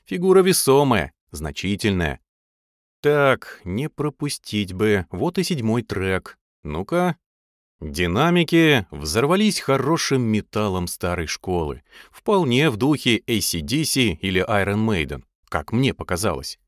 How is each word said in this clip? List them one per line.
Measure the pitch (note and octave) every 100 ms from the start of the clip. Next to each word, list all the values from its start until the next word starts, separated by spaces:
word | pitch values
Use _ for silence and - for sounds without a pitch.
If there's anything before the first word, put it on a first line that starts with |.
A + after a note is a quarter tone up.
| _
фигура | F#3 F#3 F#3+
весомая, | F#3 E3+ - C3+ C#3+ A2 C2+ - _
значительная. | D2+ D#2 C#2+ F#2 G2+ A2 F#2+ D#2+ B1+ _ _ _ _ _ _ _ _
Так, | D3 D3 C#3 A#2+ - -
не | F2+ G2 D3+
пропустить | - D3 C#3 D3 - - G#2 F#2+
бы, | F#2+ G#2+ G2+ F2
вот | F#2 D#3 F3
и |
седьмой | F3 E3 A2 A#2
трек. | A2 F#2+ F#2+ F#2 - - _ _
Ну-ка. | D2 D#2 G2 E3+ F3+ E3+ _ _ _ _ _ _
Динамики | D#2 C#2+ F2 F#2 D#3+ F3 E3 E3 D#3+ C3+ G2
взорвались | D2+ D2 F#2 C#3+ F#3 G#3+ -
хорошим | - C3+ B2+ E3 - C3+
металлом | A#2 G#2+ - G#2+ G#2 F#2 F2
старой | - F2+ F2 D#2
школы, | - - F2 D2+ B1+ - - -
вполне | - - G3+ D3+ A#2+ D#3
в | G#2+
духе | C3 D3 B2+ G#2+ -
A | A2+
C | - F2
D | D2 C#3 D3+
C | C#3 A#2
или | E2 F#2+ F#2
Iron | F2+ G#2 F#2+ G#2 A2
Maiden, | G2 C#2 C#2 - _ _
как | E2 -
мне | A2+ C3
показалось. | - - G#2+ G2+ D2 C2+ -